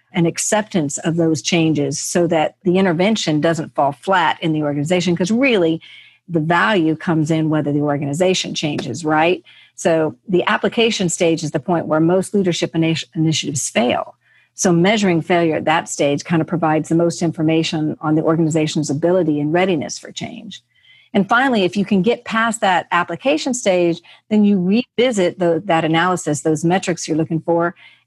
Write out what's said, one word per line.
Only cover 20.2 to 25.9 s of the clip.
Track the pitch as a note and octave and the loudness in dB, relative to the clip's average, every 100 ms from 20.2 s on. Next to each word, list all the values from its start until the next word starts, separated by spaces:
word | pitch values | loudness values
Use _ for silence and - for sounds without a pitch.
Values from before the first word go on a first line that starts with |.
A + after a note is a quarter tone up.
| - - - - _ _ _ - _ | -12 -14 -18 -20 _ _ _ -20 _
And | G3+ - | -2 2
finally, | A#3+ C4+ A3+ | 2 2 2
if | F3 G3+ | 0 0
you | F#3 | 0
can | G3 | 2
get | G3+ A#3 | 2 -2
past | - A3+ A#3 G#3 | -2 -2 -2 0
that | G3 E3+ - | 0 0 0
application | F3 F3 E3 C4 D4+ C#4 B3 | -2 -2 -4 -2 -2 -2 -2
stage, | G3+ F3+ E3+ E3+ - - - | 0 2 2 0 -8 -20 -2
then | G#3+ G#3 | 2 4
you | G3+ F3+ A3 - - | 2 2 0 0 0
revisit | B3+ G3+ F3 - | 0 2 0 0
the, | F3 E3 G3+ | 0 0 0
that | E3 | 0
analysis, | D#3 | 2